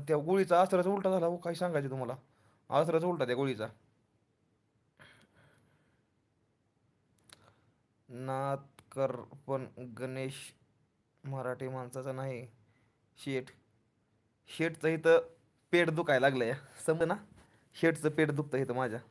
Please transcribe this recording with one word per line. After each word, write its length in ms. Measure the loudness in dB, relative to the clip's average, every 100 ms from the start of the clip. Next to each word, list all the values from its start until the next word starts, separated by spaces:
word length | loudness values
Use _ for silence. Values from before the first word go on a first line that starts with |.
| 0
त्या 100 | 0
गोळीचा 440 | 2 2 4 6
असरच 260 | 6 4 2
उलटा 220 | 0 0
झाला 160 | 2 0
हो, 120 | -2
काय 160 | -6
सांगायचं 360 | -4 -2 0 -2
तुम्हाला. 280 | -4 -6 -10 -14 _ _ _ -2
असरच 340 | 2 4 2
उलटा 220 | 2 0 0
त्या 100 | 0
गोळीचा. 320 | 0 -2 -8 -12 _ _ _ _ _ _ _ _ _ _ _ _ -20 -20 _ _ _ _ _ _ _ _ _ _ _ _ _ _ _ _ _ _ _ _ _ -20 _ _ _ _ _ _ -18
नाद 500 | -10 -6 -4 -2 -4 -8 -20 -10 -2
कर 200 | -2 -4 -12 -14 -6
पण 180 | -6 -6 -12 -14 -10
गणेश 340 | -8 -6 -8 -10 -16 -20 _ _ _ _ _ _ -10
मराठी 420 | -6 -6 -6 -8
माणसाचा 440 | -8 -10 -10 -8
नाही. 360 | -8 -8 -10 -14 _ _ _ _ _ _ -12 -6
शेठ. 200 | -6 -6 -16 _ _ _ _ _ _ _ _ -12 -4
शेठचं 300 | -4 -2 -2
इथं 340 | 2 6 6 4 -10 _ _ _
पेट 180 | 2 4
दुखायला 400 | 2 2 4 4
लागलंय. 240 | 4 -2 -4 -10 -6 0
समजलं 220 | 2 0
ना? 80 | -2 -8 -20 -20 _ _ 0
शेठचं 280 | 2 2 0
पेट 220 | 2 2
दुखतं 260 | 0 -2 -2
इथं 160 | -2
माझ्या. 260 | -2 -4 -6 -12